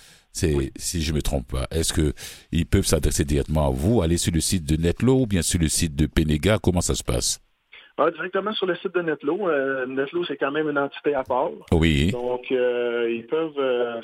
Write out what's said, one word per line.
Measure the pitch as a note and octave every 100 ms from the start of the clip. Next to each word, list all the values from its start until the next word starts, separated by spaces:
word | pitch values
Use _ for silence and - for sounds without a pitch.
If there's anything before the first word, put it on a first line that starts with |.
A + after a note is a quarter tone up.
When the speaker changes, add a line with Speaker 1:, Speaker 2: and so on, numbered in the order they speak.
| - - _
Speaker 1:
C'est, | - F2
Speaker 2:
Oui. | C#2+ C2+ -
Speaker 1:
si | - F2
je | D2
me | D2+
trompe | - C#2 B1
pas, | C2 -
est-ce | E2 D#2+
que | - D2+ - - - -
ils | E2
peuvent | E2+ G2+ F2+
s'adresser | D#2+ D2 - C#2+
directement | C#2+ C2 D#2 D2
à |
vous, | C2 E2+ A#2
aller | E2 E2+
sur | -
le | E2
site | - F#2+
de | C#2+ D#2
Netlo | E2+ - A#2+ C3
ou | A#2+
bien | F#2+
sur | - F2+
le | D#2
site | - E2
de | C#2+ D2
Pénéga, | - D2+ D2+ F2 G#2+
comment | - F2
ça | D#2+
se | C#2
passe ? | - B1 - - _ _ _ - - -
Speaker 2:
Ah, | D3+
directement | E3 F#3 F#3+ G3
sur | G#3+ F#3
le | E3+
site | G3
de | F3+
Netlo. | E3 D3 C#3+ F3+ F#3+
Euh, | D3 C3+ C3+ C3
Netlo, | C3+ C#3 F3
c'est | E3+ C#3
quand | C#3
même | D3+ D#3
une | C#3+
entité | C#3 - D3+
à | C#3
part. | C3 B2+ D#3 - -
Speaker 1:
Oui. | E2 E2 C#2+ E2
Speaker 2:
Donc, | A#2+ B2 B2 -
euh, | B2+ B2 A#2+ A#2+ A#2 A#2
ils | A#2 A2+
peuvent, | D#3+ D#3+ C#3+
euh, | C3+ B2 A#2+ A#2